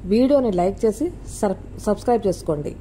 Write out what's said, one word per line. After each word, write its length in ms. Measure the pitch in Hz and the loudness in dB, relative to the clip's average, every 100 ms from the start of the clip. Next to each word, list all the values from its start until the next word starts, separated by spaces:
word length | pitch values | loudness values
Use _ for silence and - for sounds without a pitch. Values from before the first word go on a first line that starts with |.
వీడియోని 480 | 180 214 262 285 247 | 2 4 6 4 4
లైక్ 320 | 180 180 196 | 2 0 2
చేసి 260 | 226 202 339 - - - | -2 0 -6 -6 -14 -4
సర్-, 380 | 208 190 - - | -4 -4 -10 -6
subscribe 460 | - 202 - 240 202 | -2 0 2 2 2
చేసుకోండి. 500 | 175 - 151 147 - | -2 -2 -4 -4 -10